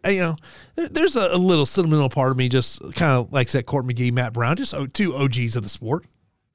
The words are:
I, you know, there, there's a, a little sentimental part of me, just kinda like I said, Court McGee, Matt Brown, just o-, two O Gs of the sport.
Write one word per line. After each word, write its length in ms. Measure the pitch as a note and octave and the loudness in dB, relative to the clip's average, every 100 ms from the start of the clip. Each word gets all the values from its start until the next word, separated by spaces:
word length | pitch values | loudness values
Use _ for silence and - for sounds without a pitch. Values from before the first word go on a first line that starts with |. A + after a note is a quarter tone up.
I, 60 | - | -2
you 100 | G3 | 0
know, 160 | F3 D#3+ - - - - | 0 -4 -10 -20 -12 -6
there, 120 | E4+ | -4
there's 280 | D#4+ E4 C#4 | 0 0 2
a, 120 | F#3+ | 2
a 40 | F3+ | 2
little 300 | F#3 E3+ C#3 | 4 4 2
sentimental 420 | - E3+ D#3 C#3 | 0 2 2 2
part 220 | C#3+ C3 | 0 0
of 60 | C3 | 2
me, 120 | B2+ | 2
just 320 | B2+ B2+ - - | 0 0 -6 -8
kinda 320 | - E3 B2+ A#2+ | 0 2 2 2
like 160 | C#3+ B2 | -2 0
I 20 | |
said, 160 | C#3 B2 | 0 -2
Court 180 | C#3+ | -2
McGee, 280 | B2+ A#2+ B2 | -2 -2 0
Matt 200 | A#2+ B2 | 0 -2
Brown, 220 | A#2 A#2 | -2 0
just 180 | F3+ C4+ | 0 -2
o-, 120 | C#3+ C3+ | -6 -6
two 260 | - G3 C#3 | -2 -2 0
O 100 | C#3 | 0
Gs 300 | B2 A#2 A#2 | 0 -2 -4
of 80 | |
the 40 | G2+ | -6
sport. 380 | - A2 D#3 - _ _ _ _ | -8 -6 -6 -6 _ _ _ _